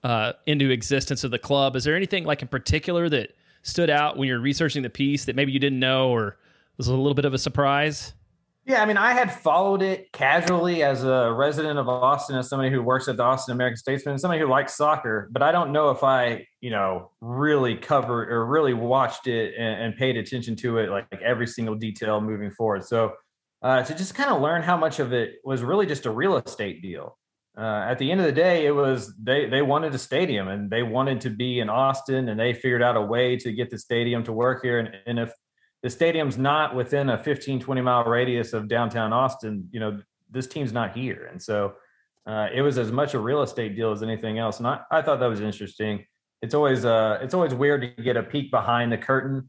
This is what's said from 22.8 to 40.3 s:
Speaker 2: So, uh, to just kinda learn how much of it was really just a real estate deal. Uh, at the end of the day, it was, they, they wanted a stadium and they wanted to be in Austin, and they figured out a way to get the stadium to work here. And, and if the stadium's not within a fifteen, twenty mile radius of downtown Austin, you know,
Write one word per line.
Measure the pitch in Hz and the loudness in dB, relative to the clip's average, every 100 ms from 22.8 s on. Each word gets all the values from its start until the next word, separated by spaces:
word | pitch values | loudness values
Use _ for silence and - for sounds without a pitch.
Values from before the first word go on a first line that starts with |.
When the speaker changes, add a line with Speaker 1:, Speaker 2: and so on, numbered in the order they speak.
Speaker 2:
So, | 92 117 110 - _ _ _ _ | -2 0 0 -4 _ _ _ _
uh, | 127 131 | 2 2
to | 127 | 2
just | 156 190 - | -4 -6 -2
kinda | 277 185 | 0 2
learn | 143 170 | 2 0
how | 160 175 | 2 2
much | 156 147 | 2 0
of | 127 | 0
it | 123 110 - | 0 -2 -6
was | 135 131 | -4 -4
really | 120 190 190 | 0 2 2
just | 139 123 | 0 -4
a | |
real | 110 180 160 | 0 2 2
estate | - - 104 82 | -2 -8 -8 -6
deal. | 92 80 - - _ _ _ - | -10 -10 -12 -16 _ _ _ -8
Uh, | 110 104 98 | -4 -2 -2
at | 127 | -2
the | 135 | 0
end | 185 | 2
of | 170 | 2
the | |
day, | 131 180 175 147 | 4 4 4 2
it | |
was, | 143 139 127 104 107 | 2 2 0 -4 -10
they, | 110 139 120 | 0 0 2
they | 131 | 2
wanted | 143 143 160 | 2 2 0
a | 135 | -6
stadium | - 131 180 110 95 | -4 0 0 -2 -4
and | 101 101 | -6 -4
they | 113 | -2
wanted | 120 117 135 127 | 0 0 0 0
to | 131 | -4
be | 107 127 123 | -4 -2 -2
in | 110 | -2
Austin, | 113 135 135 - 131 123 | 2 2 0 -2 -2 0
and | 107 | 0
they | 120 | 0
figured | 120 131 123 | 0 0 2
out | 120 117 | 4 2
a | |
way | 104 117 127 123 | 0 2 2 0
to | 120 | -4
get | 107 120 | -4 -6
the | 110 | -6
stadium | - 117 117 120 | -2 0 0 -2
to | 113 | -2
work | 110 123 127 | 0 0 0
here. | 127 120 | 0 0
And, | 110 98 117 | -2 -8 -6
and | 120 | -4
if | 117 - _ _ _ _ | -4 -8 _ _ _ _
the | 127 | -8
stadium's | - 170 165 147 107 | 0 0 2 -2 0
not | 135 151 151 127 | 0 2 0 -2
within | 120 143 139 | 0 0 2
a | 113 | 0
fifteen, | - 143 - 131 | -2 -4 -2 -6
twenty | 127 131 | -2 -2
mile | 127 123 117 | 2 2 2
radius | 117 127 120 117 | 2 2 0 -2
of | 113 107 | -4 -2
downtown | 117 117 117 110 | 0 0 -2 0
Austin, | 117 131 135 110 107 90 | 2 0 -2 -8 -8 -8
you | 110 | -6
know, | 107 104 - _ _ | -6 -6 -14 _ _